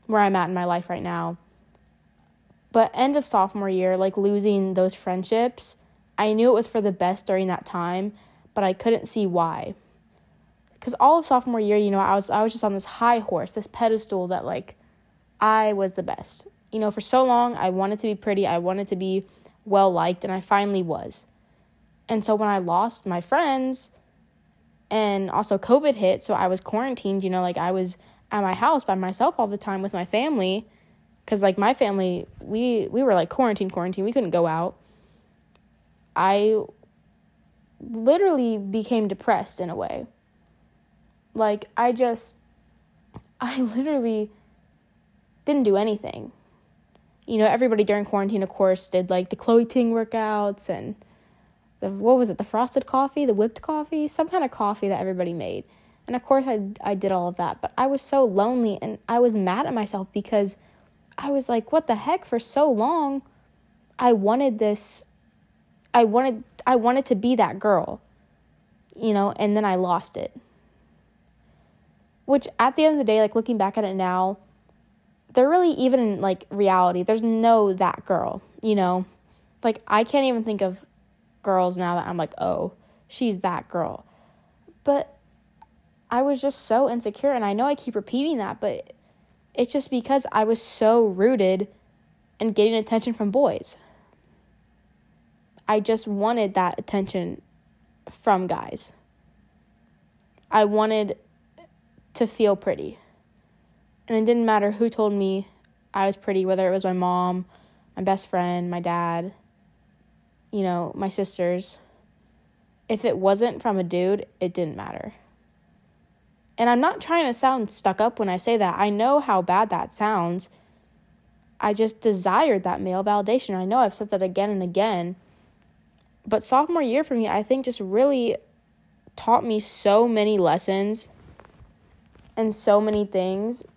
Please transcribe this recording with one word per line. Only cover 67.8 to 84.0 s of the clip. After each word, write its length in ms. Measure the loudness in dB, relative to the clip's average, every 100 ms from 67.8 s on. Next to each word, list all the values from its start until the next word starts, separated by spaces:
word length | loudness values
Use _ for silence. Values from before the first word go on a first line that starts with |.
| 0 -8 _ _ _ _ _ _ _ _ _ -4
you 180 | 0
know, 200 | 2 0 0
and 220 | 0 2
then 80 | 2
I 100 | 0
lost 400 | 0 -2 -4 -10
it. 180 | -10 -12 -20 _ _ _ _ _ _ _ _ _ _ _ _ _ _ _ _ _ 0
Which, 220 | 0 0 0
at 200 | 0 4
the 80 | 4
end 80 |
of 60 | 4
the 40 |
day, 160 | 2 4
like, 160 | 2 0
looking 220 | -2 0
back 200 | 0 0
at 60 |
it 100 | -4
now, 440 | -2 -2 0 0 -4 _ _ _ _ _ _ _ _ _
there 160 | 2 4
really, 220 | 4 4
even 280 | 2 2 2
in, 220 | 2 0
like, 240 | -2 -2 -6
reality, 540 | 0 4 4 4 2
there's 200 | 0 0
no 500 | 0 2 4 6 4
that 320 | 2 0 -2 -2
girl, 360 | -2 -2 -8 -14 -6
you 140 | 0 2
know? 300 | 2 0 -4 _ _ _ _ _
Like, 180 | -2 -2 0
I 160 | 0
can't 220 | 2 2 2
even 180 | 0
think 180 | -2 -2
of 240 | -2 -4 -14 _ _ _ _ _
girls 340 | 0 2 2 0
now 180 | -2 -2
that 120 | -4
I'm 100 | -4
like, 160 | -6 -4
"Oh, 360 | -4 -2 -6 -10 _ _ _
she's 320 | -4 -4 -2
that 260 | -4 -4 -6
girl." 380 | -6 -6 -8